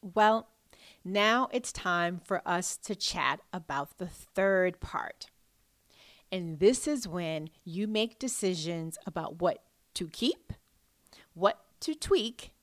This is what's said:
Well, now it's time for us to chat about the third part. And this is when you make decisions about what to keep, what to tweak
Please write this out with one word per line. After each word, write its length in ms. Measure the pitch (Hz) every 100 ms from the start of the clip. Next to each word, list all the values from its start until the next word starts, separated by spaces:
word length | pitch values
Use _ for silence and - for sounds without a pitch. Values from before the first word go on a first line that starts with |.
Well, 460 | 202 175 214 226 220 _ _ - - -
now 440 | 180 202 208 240 262
it's 180 | 247 240
time 500 | - 185 175 175 180
for 180 | - 185
us 320 | - 175 180 -
to 180 | - 202
chat 420 | - 180 131 143 -
about 460 | 180 160 139 147 -
the 100 | 185
third 720 | - - - 196 190 185 180
part. 500 | - - - - - _ _ _ _ _ _ _ - - _
And 260 | 185 170 156
this 300 | 190 254 -
is 180 | 294 190
when 440 | 180 170 160 156 _
you 220 | - 170 214
make 320 | 214 226 -
decisions 800 | 262 - 196 175 156 170 165 - -
about 340 | 170 156 165
what 220 | 175 - _ _ _
to 140 | - 165
keep, 440 | - 247 - _ - _ _ _ _ _ - -
what 300 | 165 196 - _ _
to 120 | -
tweak 560 | 311 - 392 226 240 - _